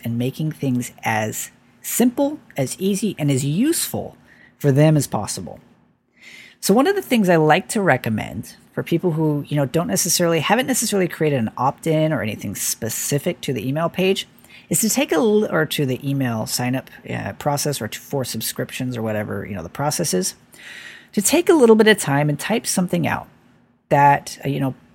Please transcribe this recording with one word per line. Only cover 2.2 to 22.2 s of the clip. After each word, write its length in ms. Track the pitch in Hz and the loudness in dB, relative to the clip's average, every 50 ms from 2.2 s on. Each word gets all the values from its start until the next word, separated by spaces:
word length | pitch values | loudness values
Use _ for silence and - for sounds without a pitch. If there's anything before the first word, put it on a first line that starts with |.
| 285 285 302 - _ - - | -2 -2 -2 -6 _ -10 -4
as 220 | - 131 127 - - | -4 -4 -4 -4 -2
easy, 380 | 190 196 202 190 226 196 - - | -2 -2 -2 0 -2 -4 -4 -2
and 100 | 151 139 | 0 0
as 140 | 139 123 139 | 0 0 0
useful 720 | 139 151 190 262 311 330 - - - - 104 90 - - _ _ _ - _ - - _ | 0 0 0 2 0 0 -2 -2 -6 -6 -8 -8 -10 -14 _ _ _ -20 _ -20 -20 _
for 140 | - - 143 | -2 2 4
them 240 | 131 143 151 160 156 | 6 6 6 6 6
as 120 | 143 127 | 4 2
possible. 520 | - - 113 98 - - 95 87 - - - - _ _ _ _ _ _ _ _ _ _ _ - - - - - - - - | 0 -4 -6 -6 -6 -8 -10 -10 -14 -16 -18 -20 _ _ _ _ _ _ _ _ _ _ _ -20 -20 -20 -20 -20 -20 -14 -4
So 120 | - - 190 | 2 2 4
one 140 | 247 277 | 4 4
of 80 | 381 403 | 4 2
the 60 | 392 | 0
things 260 | - - 262 226 190 | 0 0 2 2 4
I 80 | 180 175 | 6 6
like 320 | 160 156 156 151 185 - - | 6 6 6 4 4 2 -2
to 120 | - 226 | -2 0
recommend 760 | 190 165 131 123 - 120 110 101 - - 65 104 - - - - _ _ | 2 2 2 2 0 -2 -2 -4 -4 -6 -10 -10 -12 -14 -16 -20 _ _
for 100 | - - | -8 -6
people 300 | 135 - 170 160 - 180 | -4 -2 -2 0 0 0
who, 320 | 151 160 156 151 147 147 131 - | 0 2 0 0 0 0 -2 -2
you 80 | 147 | 0
know, 80 | 147 139 | 0 0
don't 220 | 123 - 160 170 | 0 0 -2 0
necessarily, 520 | 165 190 170 - 175 - - 175 170 165 160 | 0 -2 -2 0 0 0 2 2 2 2 2
haven't 280 | 135 - 208 247 262 | 2 2 2 2 2
necessarily 420 | 247 254 - 226 - 208 196 180 170 | 0 -2 -2 -2 -2 0 0 0 -2
created 300 | - - 160 151 143 127 | -2 -2 0 0 0 0
an 120 | 110 104 - | -2 -2 -2
opt-in 560 | - 123 139 - - - 160 156 156 156 156 156 | -2 -2 -2 -2 -2 -2 0 0 2 2 0 0
or 80 | 113 | -2
anything 340 | 101 107 104 98 - 104 92 | -4 -4 -6 -6 -8 -8 -8
specific 840 | - - - - - 117 107 - - - - 139 143 - 180 170 - | -6 -6 -6 -6 -4 -6 -6 -6 -6 -4 -2 -2 -2 -2 -4 -6 -6
to 100 | - 147 | -6 -6
the 160 | 127 113 92 | -4 -4 -4
email 220 | 131 139 156 170 165 | -4 -4 -2 -2 -2
page 360 | - 180 185 185 196 - - - _ _ _ - - - - | -2 0 0 0 0 -2 -4 -12 _ _ _ -20 -20 -14 -8
is 140 | - 180 - | -4 -2 0
to 80 | 220 208 | 0 0
take 220 | - 254 294 285 | 0 0 0 0
a 40 | - | 0
l-, 300 | 294 254 214 214 208 214 - - | 2 2 4 4 2 2 0 0
or 140 | 156 156 | -2 -2
to 180 | - - - 143 | -2 -2 -2 -2
the 240 | 127 127 - - 139 | -2 -2 -4 -4 -4
email 380 | 139 139 135 120 117 110 110 | -2 -2 -2 -2 -2 -4 -4
sign-up, 420 | - - - 123 123 131 131 - - - - - | -4 -4 -4 -2 -2 -4 -4 -6 -10 -20 -18 -12
uh, 260 | 123 120 117 110 101 98 | -10 -8 -8 -8 -8 -8
process 460 | - - 147 143 139 - 147 139 - | -4 -2 -2 -2 -2 -2 -4 -4 -4
or 80 | 113 | -6
to, 120 | 104 - - | -8 -10 -12
for 260 | - - 143 139 123 | -10 -6 -6 -6 -4
subscriptions 720 | - - 110 - - - - 127 - - - 131 127 123 | -6 -6 -8 -8 -8 -6 -8 -8 -8 -8 -8 -6 -6 -6
or 60 | 113 110 | -4 -4
whatever, 420 | 110 107 104 107 104 104 101 92 | -4 -4 -4 -4 -6 -6 -8 -8
you 80 | - 104 | -8 -10
know, 80 | 90 | -10
the 80 | 82 85 | -10 -10
process 420 | - - 139 151 151 - 165 - | -6 -4 -4 -2 -2 -2 -4 -2
is, 220 | 185 185 190 - - _ _ _ - - - - - - - - - - - _ | -2 -2 -4 -4 -8 _ _ _ -20 -20 -20 -20 -20 -18 -20 -20 -20 -20 -14 _
to 100 | - 214 | -4 -2
take 280 | - - 277 339 349 - | 0 2 2 2 4 4
a 40 | 339 | 6
little 220 | 311 240 226 220 | 6 8 8 8
bit 120 | 220 208 | 8 8
of 120 | 208 - - | 6 4 4
time 300 | - 147 139 143 | 2 0 0 2